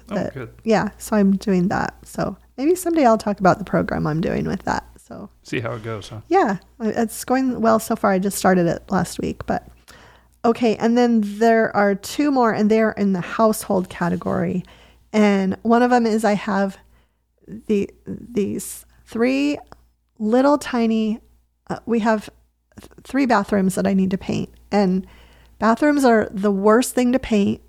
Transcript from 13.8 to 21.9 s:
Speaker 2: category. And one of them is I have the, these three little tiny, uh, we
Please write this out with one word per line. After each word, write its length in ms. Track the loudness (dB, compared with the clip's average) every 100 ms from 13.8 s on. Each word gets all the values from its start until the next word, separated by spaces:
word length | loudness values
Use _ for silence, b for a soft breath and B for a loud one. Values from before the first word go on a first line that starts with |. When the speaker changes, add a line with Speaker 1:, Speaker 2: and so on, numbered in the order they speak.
| -4
Speaker 2:
category. 760 | -4 -4 -2 -2 -2 -2 -4 -8 b b b _
And 440 | 2 4 4 0 -2
one 200 | 2 4
of 80 | 4
them 160 | 4 2
is 180 | 0
I 100 | 0
have 440 | 0 -2 -2 -2 -6 _ _ _ _ _ _ -20 -12 -2
the, 240 | -2 -2 -8 -14
these 800 | -14 -8 -4 -4 -6 -10 -14 -20 _
three 540 | -12 -2 0 2 0 -4 -10 -20 _ _ _ -6
little 380 | 0 2 4 2
tiny, 600 | 0 -2 0 0 0 -4 -10 _ _ _ -12
uh, 120 | -10
we 120 | -2